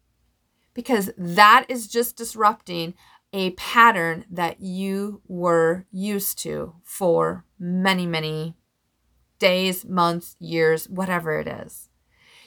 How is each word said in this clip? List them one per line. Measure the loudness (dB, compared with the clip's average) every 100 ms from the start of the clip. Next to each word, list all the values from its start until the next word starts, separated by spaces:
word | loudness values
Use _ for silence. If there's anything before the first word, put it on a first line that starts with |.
| _ _ _ _ _ _ _
Because | -10 -2 0 0 -6
that | 0 8 10 8 4
is | -6 -4
just | -4 -4 -6
disrupting | -10 0 0 0 -6 -8 -8 -10 _ _ _
a | -4 -4
pattern | -4 0 6 6 6 0 -4 -8
that | -6 -6 -6
you | -10 -6 -4 -4 -6 -10 -12
were | -4 2 4 2 0 -6
used | -8 -6 -4 -6 -8
to | -8 -8 -10 -14
for | -16 -2 2 2 0 -4 -12 -12
many, | -4 -2 0 0 -2
many | -4 -4 -6 -8 -12 _ _ _ _ _ _ _ -2
days, | 0 2 0 -4
months, | -4 0 0 0 -8 -16
years, | -6 0 2 0 -4
whatever | -6 -4 -4 -4 -6
it | -6
is. | -10 -14 -20 -20 _ _ _ _ -20